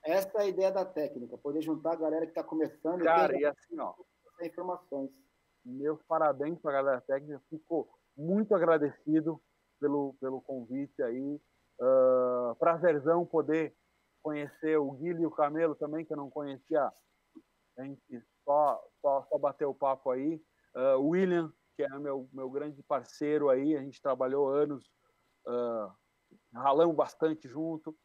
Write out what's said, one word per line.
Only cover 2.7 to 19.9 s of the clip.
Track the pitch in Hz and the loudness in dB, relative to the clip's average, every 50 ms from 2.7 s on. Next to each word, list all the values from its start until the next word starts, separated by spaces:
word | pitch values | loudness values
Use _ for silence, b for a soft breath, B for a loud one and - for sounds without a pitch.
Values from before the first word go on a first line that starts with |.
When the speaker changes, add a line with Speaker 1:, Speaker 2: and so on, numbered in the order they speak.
| - - _ 160 170 180 | -4 -6 _ -4 -2 0
Speaker 1:
e | 170 | 2
Speaker 2:
Cara, | 165 160 165 165 151 | 4 4 4 4 2
Speaker 1:
tem | 135 135 | 2 2
Speaker 2:
e | 143 | 0
assim, | 147 139 _ _ _ - 160 | 0 -2 _ _ _ -10 -8
ó, | 127 92 - _ - _ _ _ _ _ _ | -8 -8 -10 _ -20 _ _ _ _ _ _
Speaker 1:
essas | _ 170 165 | _ -12 -10
informações. | - - 175 180 180 170 - _ - 139 135 135 - _ _ _ _ _ _ _ _ _ _ | -10 -8 -8 -8 -8 -8 -10 _ -10 -8 -8 -10 -12 _ _ _ _ _ _ _ _ _ _
Speaker 2:
meus | 123 123 131 139 147 156 147 _ | -16 -12 -6 -4 -4 -4 -6 _
parabéns | _ 165 160 160 151 139 131 143 151 170 170 | _ 0 2 2 2 0 0 -2 -6 -6 -6
pra | _ 156 139 | _ -2 0
galera | 139 139 139 135 123 | 0 2 2 0 0
técnica, | - - 135 139 147 147 147 131 _ _ | -2 -4 -4 -4 -4 -6 -14 -14 _ _
fico | - 156 _ _ 165 160 - - _ _ _ _ _ - | -16 -16 _ _ -4 -4 -4 -4 _ _ _ _ _ -10
muito | 147 160 190 208 220 214 214 | -4 -2 0 0 2 2 2
agradecido | 190 165 165 165 160 147 143 139 - _ - 156 160 151 160 160 151 _ _ _ _ _ _ _ _ | 2 4 4 4 4 2 0 -4 -6 _ 0 0 0 2 0 -6 -6 _ _ _ _ _ _ _ _
pelo, | 143 147 143 147 143 139 135 _ | -2 -2 0 0 -2 -4 -6 _
pelo | - 131 131 131 | -8 -6 -6 -8
convite | - - 139 131 120 113 123 135 139 139 _ - | -10 -10 -10 -10 -8 -8 -8 -8 -8 -8 _ -4
aí. | 139 120 117 127 135 139 147 147 _ _ _ _ _ _ _ _ | -4 -4 -4 -4 -6 -6 -8 -8 _ _ _ _ _ _ _ _
Ah, | 123 127 131 131 131 127 127 127 127 123 123 123 123 120 117 _ | 2 4 6 6 8 6 6 6 4 2 0 0 -2 -2 -2 _
prazerzão | - 170 165 165 151 180 160 147 131 151 165 175 175 | 2 2 2 4 4 2 2 2 2 2 2 2 2
poder | 165 - 165 151 135 156 160 160 151 _ _ _ _ _ _ _ _ _ _ | 0 0 -2 0 2 2 0 0 -2 _ _ _ _ _ _ _ _ _ _
conhecer | _ 156 151 147 147 147 - _ - 156 156 156 | _ -6 -6 -6 -6 -8 -12 _ -2 2 2 2
o | 147 139 | 2 0
Guilherme | 139 127 147 170 175 165 170 | -4 -6 -4 -4 -2 0 -2
e | |
o | 156 | -2
Camelo | 151 - 151 143 147 156 165 165 151 | 0 0 0 0 2 2 0 0 0
também, | - 151 147 151 160 165 | -2 -6 -6 -6 -6 -6
que | 156 160 | -6 -8
eu | 147 | -8
não | 143 135 | -8 -8
conhecia. | - 151 147 143 139 123 _ _ 160 151 135 117 - _ _ _ _ _ _ _ _ - _ _ _ _ _ _ _ - | -8 -8 -8 -8 -10 -12 _ _ 0 2 2 0 -2 _ _ _ _ _ _ _ _ -20 _ _ _ _ _ _ _ -14
A | 131 | -12
gente | 139 139 131 _ _ 131 120 110 _ _ _ _ | -12 -12 -14 _ _ -16 -16 -16 _ _ _ _
só, | - 143 147 151 143 120 - - - _ _ | 2 2 4 4 4 2 -2 -6 -18 _ _
só, | - 147 139 139 127 - | 0 0 0 0 0 -2
só | - 147 | -4 0
bateu | 139 143 135 _ 156 143 | 0 0 -2 _ -4 -4
o | 131 | -2
papo | - 143 139 | 0 0 0